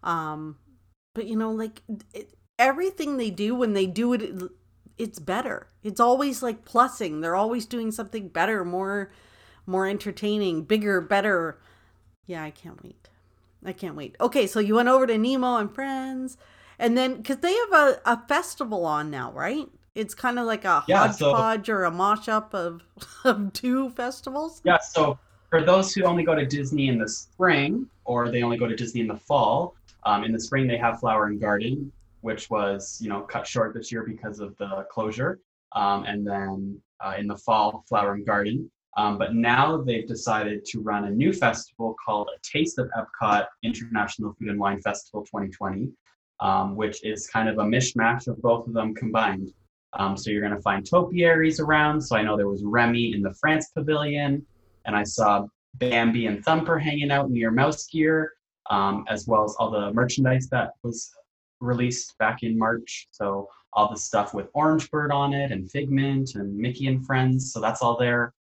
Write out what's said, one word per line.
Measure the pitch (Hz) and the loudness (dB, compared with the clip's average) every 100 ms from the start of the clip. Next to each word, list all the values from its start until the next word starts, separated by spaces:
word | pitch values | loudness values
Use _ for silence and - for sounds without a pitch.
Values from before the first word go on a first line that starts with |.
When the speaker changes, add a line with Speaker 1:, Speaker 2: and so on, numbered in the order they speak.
Speaker 1:
Um, | - 170 156 151 156 151 _ _ _ _ _ - | -4 -4 -6 -8 -12 -14 _ _ _ _ _ -12
but, | 214 | -6
you | 220 | -4
know, | 220 | -2
like, | 220 220 220 _ 208 - | -4 -8 -10 _ -14 -14
it, | - - _ _ _ | -18 -18 _ _ _
everything | 254 269 370 370 294 277 | 2 4 -2 -4 -4 -2
they | 226 | -4
do, | 180 208 247 | -2 -2 0
when | 240 | 0
they | 202 190 | 2 0
do | 180 240 | 0 0
it, | 247 | 0
it, | 214 185 180 - _ _ - _ | -2 -8 -12 -14 _ _ -20 _
it's | 226 - | -10 -8
better. | 147 196 269 - - _ | -6 -4 -4 -8 -12 _
It's | 214 196 | -10 2
always, | 240 254 285 254 | 4 4 2 -2
like, | 247 220 - | -6 -8 -4
plussing. | - 254 - 190 151 | 2 2 2 -6 -4
They're | 165 180 | -2 0
always | 214 240 220 | 0 -2 -4
doing | 240 226 | -6 -6
something | 214 208 226 190 | -6 -8 -10 -8
better, | 165 185 214 175 | -2 0 0 -2
more, | 180 190 202 196 - _ _ - - - | -4 -4 -4 -6 -14 _ _ -20 -20 -4
more | 185 190 | -2 0
entertaining, | 202 208 185 208 214 196 160 156 | -2 -6 -4 -2 0 0 -2 0
bigger, | 214 208 196 | 0 2 0
better. | 160 202 208 185 165 - _ _ _ _ _ _ - | 2 2 4 0 0 -8 _ _ _ _ _ _ -14
Yeah, | 175 | -10
I | 156 | -10
can't | 151 170 - | -14 -20 -20
wait. | 185 - _ _ _ _ _ _ - | -20 -20 _ _ _ _ _ _ -12
I | |
can't | 185 185 151 | -10 -10 -10
wait. | 143 - | -14 -2
Okay, | - 285 196 | 0 2 2
so | 226 | 2
you | 208 214 | 2 4
went | 240 | 6
over | 262 262 | 6 6
to | 220 | 2
Nemo | 226 262 254 240 | 2 2 2 0
and | 208 | -2
Friends, | - 269 269 262 262 262 - - - - _ | -4 -6 -6 -6 -8 -8 -12 -20 -20 -20 _
and | 240 233 | 0 2
then, | 262 254 | 0 -2
'cause | 220 269 | -6 -2
they | 339 | 0
have | 403 466 | 0 4
a, | 349 285 254 - | 6 6 4 0
a | 233 - | -2 0
festival | 294 359 - 247 208 170 | -2 -2 -8 -6 -2 0
on | 151 151 | -2 -2
now, | 143 123 | -6 -8
right? | 117 156 277 294 _ _ - | -6 -4 -4 -8 _ _ -8
It's | 220 - | -8 -4
kinda | 254 240 | -2 -2
like | 233 220 196 | -2 -2 2
a | 165 - | 2 4
Speaker 2:
Yeah, | 190 - | 4 4
so | 208 147 | 4 2
Speaker 1:
hodgepodge | 226 220 220 202 | 4 2 0 -2
or | 214 | 0
a | 180 | 0
mosh-up | 170 190 214 214 214 214 | 2 2 2 2 -2 -2
of, | 196 170 170 _ - | -6 -6 -8 _ -20
<laughs> | - - 262 | -20 -2 2
of | 208 202 | 2 0
two | - 247 254 269 | -4 -2 0 -2
festivals? | 247 247 262 - 269 320 - - | -4 -6 -6 -8 -6 -6 -2 2
Speaker 2:
Yeah, | 175 | 2
so | - 170 151 135 _ _ _ | 2 0 0 0 _ _ _
for | 165 | 2
those | 160 185 190 | 6 4 4
who | - | 2
only | 180 170 | 2 2
go | 160 156 | 2 2
to | 135 | 2
Disney | 143 139 147 135 | -2 -2 0 2
in | 117 | 0
the | 107 | -2
spring, | - - _ 180 151 139 220 269 _ - | -6 -12 _ 2 4 2 -2 -6 _ -4
or | 120 120 | 0 0
they | 120 | 0
only | 120 113 | 0 0
go | 117 | -2
to | 110 | -2
Disney | 117 120 | -6 -4
in | 113 | -4
the | 110 | -4
fall, | - 143 107 120 175 - _ _ - | 0 2 4 2 -2 -8 _ _ 0
um, | 104 | 0
in | 107 | 0
the | 113 | -4
spring | - 135 131 | -2 0 0
they | 117 | 2
have | 120 113 | 0 0
Flower | 117 107 104 | 0 0 0
and | 104 | -2
Garden, | 104 101 110 139 139 - _ _ | 0 0 0 -4 -6 -12 _ _
which | 113 107 - | -8 -8 -4
was, | 107 101 98 98 - | -2 0 -2 -8 -10
you | 110 | -6
know, | 101 | -6
cut | 101 - - | -6 -8 -4
short | 123 110 | -2 -2
this | 117 113 | -2 -8
year | 113 | -8
because | 110 107 110 104 | -8 -10 -10 -10
of | 101 - | -12 -10
the | 101 95 - | -8 -8 -8
closure. | - 110 110 143 190 _ _ _ | -4 -4 -2 -4 -4 _ _ _
Um, | 101 101 101 101 | -2 0 0 -2
and | 104 101 | -4 -2
then, | 98 98 95 98 101 _ _ | -2 -4 -4 -6 -10 _ _
uh, | 98 98 | -8 -6
in | 104 | -6
the | 101 | -6
fall, | - 110 107 - - | 0 2 2 0 -2
Flower | 110 101 | 0 0
and | 101 101 | -2 0
Garden. | 104 101 127 - _ _ - | 0 0 -2 -6 _ _ -2
Um, | 107 104 | -2 0
but | 110 | 0
now | 113 117 123 147 160 | 2 4 4 4 2
they've | 131 113 - | 0 -2 -2
decided | 107 - 107 104 104 - | -6 -2 0 0 -6 -8
to | - | -8
run | 107 104 101 | -4 -4 -2
a | |
new | 104 156 | 2 2
festival | - 123 110 - _ 113 110 | 4 2 0 -8 _ -6 -6
called | - 104 104 - | -4 -2 -4 -8
A | |
Taste | - 147 165 - | -6 -2 -2 -2
of | 127 113 | -4 -4
Epcot | 110 - 113 104 - _ | -8 -2 2 2 0 _
International | 113 113 117 113 104 - 107 | -6 -6 -2 -2 -2 -2 -8
Food | - 110 | -6 -6
and | 101 | -2
Wine | 98 101 | 0 -2
Festival | 101 98 - 104 101 | -4 -6 -8 -12 -8
twenty | 104 98 | -6 -8
twenty, | 92 98 95 127 - _ _ _ _ | -6 -6 -4 -6 -8 _ _ _ _
um, | 101 95 98 101 | 0 2 0 -2
which | 107 - | -4 -4
is | 110 107 - | -6 -6 -4
kind | 113 107 | 0 0
of | 107 | 2
a | |
mishmash | 104 123 127 120 113 120 - | 2 2 2 2 2 2 -2
of | - | -2
both | 120 117 117 | 2 2 0
of | |
them | 113 107 | -2 -2
combined. | 107 110 110 107 98 95 _ _ _ _ | -4 -2 2 0 0 -6 _ _ _ _
Um, | - 98 98 | -4 -2 -2
so | - | -2
you're | 104 | -2
gonna | 104 104 | 0 -2
find | - 98 98 | 0 -2 2
topiaries | 175 180 180 170 165 160 156 | 2 4 4 6 6 4 2
around. | 151 151 151 151 | 2 4 4 2
So | 147 110 | 0 0
I | |
know | 107 104 | 2 2
there | 101 | 0
was | 98 | 0
Remy | 104 113 117 117 117 | 0 2 4 2 0
in | 104 | 0
the | 98 | -2
France | 92 151 156 156 - | 0 0 0 0 -4
Pavilion, | 147 151 147 147 143 139 147 _ _ _ - | 0 0 0 -2 0 -2 -4 _ _ _ -2
and | 104 | -2
I | |
saw | 104 - 107 101 101 _ _ - | -2 2 4 4 0 _ _ -4
Bambi | 127 117 117 117 113 | 0 2 2 2 0
and | 101 - | -2 2
Thumper | 160 160 165 | 2 2 0
hanging | 151 147 143 | 0 0 0
out | 139 135 | 2 2
near | 120 113 | 0 2
Mouse | 113 147 151 - | 4 2 0 -6
Gear, | 165 156 160 156 - _ _ - | 0 2 2 0 -8 _ _ -2
um, | 104 98 101 - | 0 0 -2 -4
as | 107 104 | -6 2
well | 107 | 2
as | 107 - | 2 0
all | 113 | -2
the | 110 101 | 0 0
merchandise | 110 127 - 131 131 131 | 0 0 4 4 4 2
that | 123 120 - | -2 -2 -4
was | 120 113 - _ _ _ _ _ | -8 -8 -12 _ _ _ _ _
released | 123 120 120 120 - - | -2 0 0 -2 -8 0
back | 110 117 | 0 0
in | 113 113 | -2 2
March. | 110 117 117 - - | 2 0 -4 -14 -14
So | - 104 98 101 - _ 107 | -6 -4 -4 -6 -16 _ 2
all | 104 | 2
the | 104 | 0
stuff | - 110 104 101 | -2 -2 0 -4
with | 98 | -6
Orange | 143 156 156 - | 0 2 2 0
Bird | 151 147 | -2 0
on | 139 139 | 0 0
it | 139 139 | 0 -2
and | 98 92 | -4 -6
Figment | 139 139 135 139 135 131 107 | -6 0 2 2 0 -2 -4
and | 98 101 | -6 -2
Mickey | 120 127 135 | -4 -2 0
and | 131 | 0
Friends. | - 131 131 131 - | 0 2 4 2 -2
So | - | -4
that's | 113 113 | -2 0
all | 120 117 | 0 2
there. | 123 120 120 _ | 2 2 -2 _